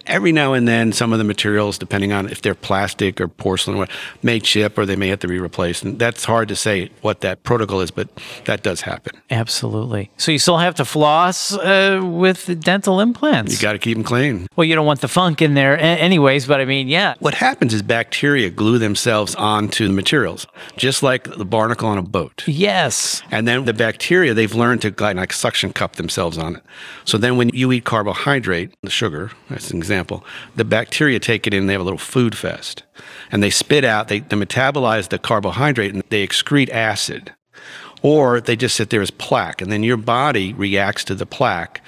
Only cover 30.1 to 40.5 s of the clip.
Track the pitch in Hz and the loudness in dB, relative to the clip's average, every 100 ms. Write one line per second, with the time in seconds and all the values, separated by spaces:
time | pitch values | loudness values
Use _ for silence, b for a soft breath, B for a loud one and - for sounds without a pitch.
30.1 | 87 B B B - 110 107 120 - 151 | -10 B B B -4 0 0 0 0 2
31.1 | 113 - 110 110 98 98 98 90 - - | 2 0 0 0 0 0 0 -2 -6 -2
32.1 | 127 117 - 85 - - - - B B | 0 0 0 -6 -8 -12 -14 -18 B B
33.1 | B B 101 101 - - 147 127 107 113 | B B 0 2 2 2 2 4 2 0
34.1 | 104 - 104 98 123 135 143 120 110 92 | -4 -2 -4 -2 0 0 2 0 0 -2
35.1 | - - 110 98 90 147 117 101 98 - | -4 0 0 0 0 0 0 -2 -4 -2
36.1 | 107 95 - - 143 127 117 110 107 - | -2 0 -2 0 2 2 0 -2 -2 -6
37.1 | - - - _ B B B B B 143 | -8 -14 -20 _ B B B B B 2
38.1 | 151 131 120 113 113 123 - 107 110 95 | 4 4 2 0 0 0 -2 0 0 -2
39.1 | - - 123 85 - 92 104 113 120 113 | -6 -2 0 -2 -6 -4 0 0 0 0
40.1 | 120 147 113 95 | 0 2 0 -2